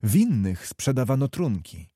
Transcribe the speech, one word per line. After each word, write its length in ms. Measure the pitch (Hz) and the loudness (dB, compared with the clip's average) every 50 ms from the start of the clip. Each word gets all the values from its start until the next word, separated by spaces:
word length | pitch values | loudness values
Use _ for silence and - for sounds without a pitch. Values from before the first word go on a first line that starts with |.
| - | 0
W 140 | 110 101 | 4 4
innych 500 | 170 220 240 185 113 98 95 92 90 - | 4 4 4 4 2 2 0 -2 -4 -8
sprzedawano 600 | - - _ - - 135 127 127 110 135 131 139 135 | -14 -12 _ -2 0 0 0 2 0 2 0 0 -2
trunki. 600 | - - 180 151 107 90 80 - - 85 85 - _ | -2 -2 -2 -2 -2 -4 -6 -10 -16 -18 -20 -20 _